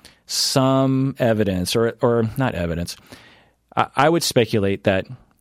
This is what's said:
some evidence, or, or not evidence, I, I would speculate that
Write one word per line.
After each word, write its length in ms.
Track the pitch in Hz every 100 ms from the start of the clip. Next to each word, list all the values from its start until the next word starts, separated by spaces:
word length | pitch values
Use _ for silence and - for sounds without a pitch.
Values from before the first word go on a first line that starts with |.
| - _ -
some 880 | - - 139 131 135 135 135 135 131
evidence, 580 | 123 107 98 92 90 117
or, 200 | 117 -
or 280 | 123 117 113 120
not 160 | 127
evidence, 420 | 90 85 82 87 - - - - - _ _ _ -
I, 120 | - -
I 140 | 151
would 120 | 170
speculate 640 | - 127 110 110 98 98
that 240 | 107 95 - 127 _ _